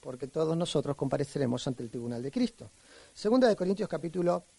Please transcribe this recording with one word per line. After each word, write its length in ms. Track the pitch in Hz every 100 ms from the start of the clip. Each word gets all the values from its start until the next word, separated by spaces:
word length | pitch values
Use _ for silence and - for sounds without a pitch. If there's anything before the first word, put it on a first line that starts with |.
Porque 260 | - 127 131
todos 300 | 160 160 165
nosotros 400 | 170 156 135 139
compareceremos 720 | 139 139 139 147 131 123 -
ante 160 | 123
el 40 | 120
tribunal 300 | 127 117 120
de 120 | 127
Cristo". 400 | 247 247 - 113 _ - - -
Segunda 320 | - 208 254 247
de 80 |
Corintios 340 | 202 180 196 190
capítulo 540 | 160 165 180 175 175 -